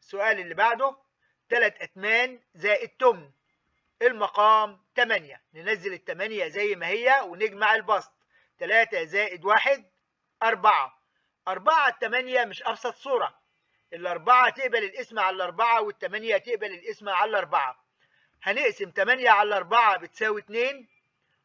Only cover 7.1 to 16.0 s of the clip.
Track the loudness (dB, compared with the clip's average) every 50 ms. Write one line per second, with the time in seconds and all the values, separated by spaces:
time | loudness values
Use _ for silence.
7.1 | 4 4 2 -2 -6 -6 -6 -6 -2 -2 0 2 2 0 0 0 -2 -2 -2 -6
8.1 | _ _ _ _ _ _ _ _ _ _ -4 0 2 2 2 2 0 -4 -6 -4
9.1 | -2 -2 -2 -4 -6 -6 0 2 2 2 2 2 0 -2 -4 _ _ _ _ _
10.1 | _ _ _ _ _ _ -2 -2 0 2 4 4 4 4 0 -4 -8 _ _ _
11.1 | _ _ _ _ _ _ _ -8 -8 -2 0 2 2 4 2 0 0 -2 -4 -4
12.1 | -4 -4 -4 -2 -2 -2 -2 -2 -6 -8 -8 -8 -6 -6 -8 -10 -10 -10 -6 -4
13.1 | -2 -2 -2 -4 -6 _ _ _ _ _ _ _ _ _ _ _ -14 -10 -8 -6
14.1 | -6 -4 2 4 4 6 4 4 2 -2 -4 -2 -2 -2 -4 -4 -8 -10 -14 -10
15.1 | -4 -2 -2 -2 -2 -4 -6 -6 -2 0 2 2 2 2 2 -2 -4 _